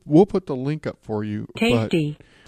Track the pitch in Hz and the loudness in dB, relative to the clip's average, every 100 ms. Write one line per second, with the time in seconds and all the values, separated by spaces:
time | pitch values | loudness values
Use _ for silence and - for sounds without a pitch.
0 | - 151 202 190 - 131 135 151 127 - | 4 4 6 2 -4 -6 -4 -6 -8 -10
1 | - 107 107 104 110 - 226 170 110 170 | -6 -6 -4 -6 -8 -2 0 0 0 -2
2 | 147 147 - _ | -2 -8 -20 _